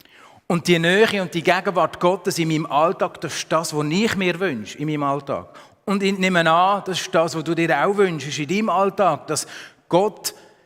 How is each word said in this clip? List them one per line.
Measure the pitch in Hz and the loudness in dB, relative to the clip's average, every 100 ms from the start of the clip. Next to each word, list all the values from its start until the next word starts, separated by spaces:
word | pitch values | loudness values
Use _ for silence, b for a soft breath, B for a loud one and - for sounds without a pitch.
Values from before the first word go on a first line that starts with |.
| B B B B _ | B B B B _
Und | 175 - | -2 2
die | 170 | 4
Nähe | 170 190 220 202 | 4 4 4 2
und | 180 | -4
die | 175 | -2
Gegenwart | 160 180 196 185 156 - | 0 2 0 0 0 0
Gottes | 175 190 190 165 | 0 0 -2 -2
in | 160 | -2
meinem | 156 165 | -2 0
Alltag, | 139 165 180 180 - | 2 2 0 -4 -4
das | 156 | -10
ist | - - | -8 -2
das, | 165 165 | -2 -2
was | 151 147 | -4 -2
ich | 175 220 | 0 0
mir | 196 180 170 | 0 -2 -2
wünsche | 190 120 104 - | -4 -4 -8 -8
in | 151 | -6
meinem | 151 | -2
Alltag. | 143 143 143 101 90 B B _ - | -2 -4 -4 -8 -8 B B _ -4
Und | 196 | 0
ich | 196 196 | 0 0
nehme | 185 185 165 | 2 2 4
an, | 165 185 202 180 | 4 4 2 -2
das | 175 | -6
ist | - | 0
das, | 175 165 | 0 2
was | 160 | -2
du | 151 165 | -4 -2
dir | 165 147 | 0 2
auch | 170 202 | 2 2
wünschst | 196 160 139 135 | 0 0 -6 -6
in | 143 | -2
deinem | 190 220 | -2 0
Alltag, | 175 196 196 185 143 - | 0 0 2 2 2 -2
dass | 147 - B B B _ | -6 -6 B B B _
Gott | 170 208 - - B B B | 2 2 -2 -10 B B B